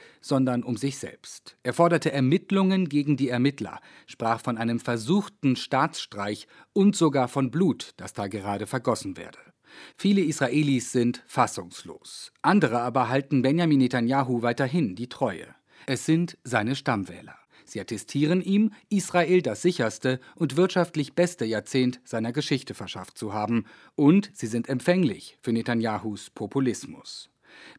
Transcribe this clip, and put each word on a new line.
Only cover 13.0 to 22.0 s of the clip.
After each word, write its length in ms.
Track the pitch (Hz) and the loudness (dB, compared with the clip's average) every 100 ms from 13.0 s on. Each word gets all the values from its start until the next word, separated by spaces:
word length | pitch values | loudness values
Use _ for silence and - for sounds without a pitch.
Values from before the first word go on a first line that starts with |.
| 117 | 2
halten 340 | 135 139 139 | 0 0 2
Benjamin 360 | 127 160 170 143 | 2 2 4 4
Netanyahu 640 | 127 127 117 135 131 120 | 4 2 0 0 0 0
weiterhin 520 | 120 120 135 165 127 | 0 0 0 0 -2
die 140 | 90 123 | -4 -10
Treue. 380 | - 123 92 - - _ _ - | -4 -4 -4 -12 -20 _ _ -6
Es 200 | 131 - | -4 0
sind 320 | 160 175 - | 0 0 -6
seine 320 | - 117 107 135 | -4 -2 0 -2
Stammwähler. 580 | - 110 90 82 - - _ _ | -2 -2 -2 -10 -18 -20 _ _
Sie 160 | - 107 | -14 -12
attestieren 600 | 92 107 - 139 151 185 | -8 -10 -6 0 2 0
ihm, 300 | 185 202 220 - - | 2 2 2 -2 -4
Israel 520 | 202 170 180 160 185 | -2 0 2 4 4
das 220 | 135 104 | 2 0
sicherste 580 | 175 - 113 - 135 127 - | 0 2 -2 0 -2 -2 -6
und 220 | - 156 131 | -4 -2 2
wirtschaftlich 580 | 185 185 170 - 143 | 2 2 0 0 -4
beste 300 | - 175 - | 0 0 0
Jahrzehnt 560 | 113 110 - 131 127 123 | -4 -4 -2 2 2 0